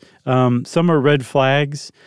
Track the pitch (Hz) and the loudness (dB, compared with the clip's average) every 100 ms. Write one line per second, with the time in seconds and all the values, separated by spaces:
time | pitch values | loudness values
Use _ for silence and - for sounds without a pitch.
0 | - _ 131 131 123 123 - 170 175 156 | -20 _ -2 0 2 0 -2 -2 2 2
1 | 139 147 120 139 135 143 143 147 - _ | 2 0 0 0 2 0 -2 -8 -16 _